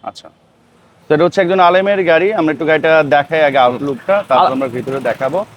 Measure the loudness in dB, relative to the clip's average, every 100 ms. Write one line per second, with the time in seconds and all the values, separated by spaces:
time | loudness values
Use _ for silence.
0 | -14 -16 -20 _ _ _ _ _ _ _
1 | _ 0 0 0 -2 2 2 2 0 -2
2 | 2 2 2 -2 -2 -2 0 0 2 2
3 | 4 2 0 0 0 2 2 0 -6 -8
4 | -2 -2 0 0 2 0 -6 -6 -8 -6
5 | -6 -4 -4 -4 -8